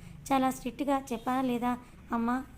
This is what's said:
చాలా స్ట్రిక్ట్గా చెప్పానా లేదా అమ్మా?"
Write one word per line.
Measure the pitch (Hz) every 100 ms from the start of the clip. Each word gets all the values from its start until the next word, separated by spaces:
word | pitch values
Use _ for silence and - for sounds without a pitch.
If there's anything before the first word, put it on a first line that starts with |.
| - -
చాలా | - 269 262
స్ట్రిక్ట్గా | 254 254 226 285 269
చెప్పానా | 269 226 254 254
లేదా | 262 240 240 247 - - -
అమ్మా?" | 233 233 254 262